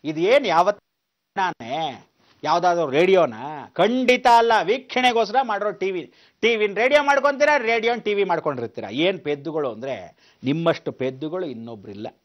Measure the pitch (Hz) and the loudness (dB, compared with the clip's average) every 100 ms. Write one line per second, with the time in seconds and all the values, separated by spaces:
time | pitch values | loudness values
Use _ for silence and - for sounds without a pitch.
0 | 143 156 180 269 240 165 185 208 _ _ | -6 -2 2 2 4 2 2 0 _ _
1 | _ _ _ - 185 160 117 143 160 110 | _ _ _ -4 -4 -6 -8 -6 -6 -10
2 | _ _ _ _ 147 170 180 170 151 135 | _ _ _ _ -2 2 2 2 0 2
3 | 185 190 151 110 135 151 120 - 202 254 | 4 6 4 0 -12 -12 -12 0 2 2
4 | 247 247 247 233 233 220 170 262 - 247 | 2 2 6 6 6 2 2 -2 -2 0
5 | 247 233 208 240 247 202 208 190 190 185 | 2 2 0 0 -2 -4 -4 -4 -4 -6
6 | 143 _ _ _ 220 226 208 196 247 294 | -10 _ _ _ 0 2 0 0 2 2
7 | 277 277 269 277 294 294 226 233 226 233 | 4 2 2 2 2 2 2 0 0 -2
8 | 214 202 190 165 151 131 117 - 104 117 | -2 -2 0 -2 -2 -6 -8 -8 -8 -2
9 | 170 185 147 147 143 151 139 107 131 117 | -2 -2 -6 -6 -6 -4 -6 -6 -10 -10
10 | 85 _ _ _ 127 156 165 156 - - | -12 _ _ _ -4 -2 0 -2 -6 -6
11 | 131 131 151 175 175 117 117 117 98 101 | -6 -6 -10 -8 -8 -12 -14 -16 -16 -14
12 | 113 _ | -14 _